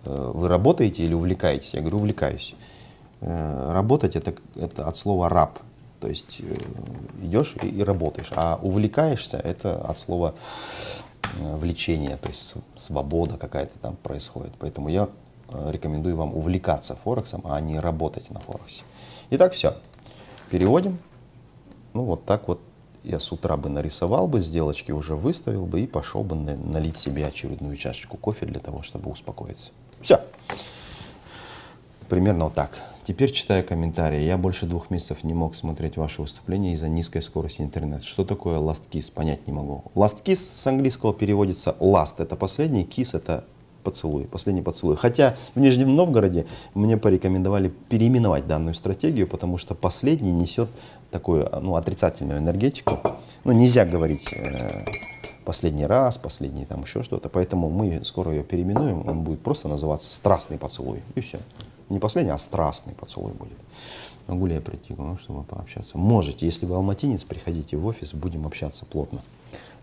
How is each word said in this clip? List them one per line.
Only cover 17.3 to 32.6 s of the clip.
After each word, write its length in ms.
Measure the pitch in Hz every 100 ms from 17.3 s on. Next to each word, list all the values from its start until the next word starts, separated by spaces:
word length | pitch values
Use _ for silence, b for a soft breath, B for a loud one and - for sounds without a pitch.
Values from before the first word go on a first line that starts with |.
| -
а 160 | 82 71
не 200 | 78 78
работать 500 | 82 80 78 - -
на 80 | -
Форексе. 420 | - - - - - B B B B
Итак, 220 | 139 180
все. 220 | 185 147 - - - B B B B B
Переводим. 480 | 90 95 151 190 175 - - - - - - - - -
Ну, 100 | 113
вот 200 | 123 82
так 220 | - 107 -
вот 140 | 87 - - - -
я 160 | - 82
с 140 | -
утра 240 | 82 82 76
бы 120 | 73
нарисовал 600 | 71 76 - 87 131 185
бы, 120 | 127
сделочки 520 | 82 82 76 73 -
уже 240 | 76 76 78
выставил 500 | 120 175 - 104 90
бы 140 | 85
и 80 | 117
пошел 340 | - - 101
бы 140 | 104 78
на-, 200 | 76 71
налить 420 | 78 78 80 80
себе 280 | - 69 73
очередную 500 | - 65 69 73 71
чашечку 400 | 65 62 - -
кофе 300 | - 113 -
для 140 | -
того, 220 | - 69
чтобы 280 | - - -
успокоиться. 640 | 71 - - - - - - - -
Все. 180 | - - - - B B B B B B B B B B B B B B - - -
Примерно 360 | 90 98 87
вот 100 | 80
так. 240 | 80